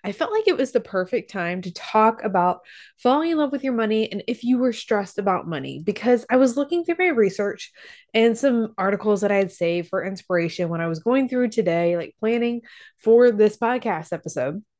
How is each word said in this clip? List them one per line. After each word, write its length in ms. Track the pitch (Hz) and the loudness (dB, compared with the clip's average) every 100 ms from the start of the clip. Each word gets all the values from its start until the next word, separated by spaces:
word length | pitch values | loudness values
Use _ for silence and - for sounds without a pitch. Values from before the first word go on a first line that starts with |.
I 100 | 196 | -10
felt 200 | 196 320 | -6 -2
like 140 | 427 427 | 0 0
it 100 | 349 | 0
was 140 | 262 | 0
the 100 | 233 | -2
perfect 500 | - 190 185 247 - | -2 -6 -4 -4 -6
time 300 | 202 170 180 | -6 -4 -6
to 120 | 180 | -8
talk 480 | - - 220 220 226 | -12 -2 2 4 2
about 360 | - 190 180 175 - - - _ | -2 0 0 -2 -10 -20 -20 _
falling 340 | 247 277 330 | 0 2 0
in 40 | 320 | 0
love 160 | 285 | -2
with 120 | 269 | -2
your 100 | 269 | -4
money 360 | 233 220 220 220 | -2 0 0 -2
and 120 | 202 - | -6 -8
if 160 | 226 | -6
you 120 | 240 247 | 0 2
were 160 | 254 | 2
stressed 460 | 226 - 214 196 - | -2 -2 -2 -2 -4
about 280 | 196 180 - | -2 -2 -4
money, 360 | 156 135 135 | -8 -8 -8
because 400 | 165 202 226 247 226 | -6 -4 2 2 2
I 60 | 254 | 4
was 200 | 262 240 | 4 2
looking 280 | 285 349 | -2 -4
through 100 | 339 339 | -2 0
my 100 | 370 | 0
research 640 | 254 202 190 202 - - _ - - _ | 2 2 0 -6 -6 -14 _ -20 -20 _
and 240 | 220 233 226 | 2 2 4
some 340 | 277 240 220 - | 2 2 -2 -2
articles 420 | 190 202 208 202 | -2 -2 0 0
that 120 | 202 | 2
I 40 | 202 | 2
had 160 | 190 | 0
saved 360 | - 170 175 175 | -2 -2 -2 -2
for 140 | 190 | -4
inspiration 680 | 185 190 - 175 170 - 175 | -4 -10 -4 -2 -2 -4 -4
when 100 | 165 | -2
I 60 | 165 | -4
was 140 | 165 | -4
going 280 | 226 262 262 | 0 0 0
through 200 | 254 247 | 0 0
today, 500 | 220 180 170 170 170 | 0 0 2 2 0
like, 160 | 160 _ | -4 _
planning 440 | 220 233 233 240 - - - _ | -2 0 -2 -4 -10 -20 -20 _
for 280 | - 233 247 | 4 6 6
this 280 | 208 214 208 | 6 2 2
podcast 560 | 233 254 240 165 160 | -2 -2 -2 -4 -6
episode. 500 | 165 - - 131 180 - _ | -8 -8 -4 -4 -6 -14 _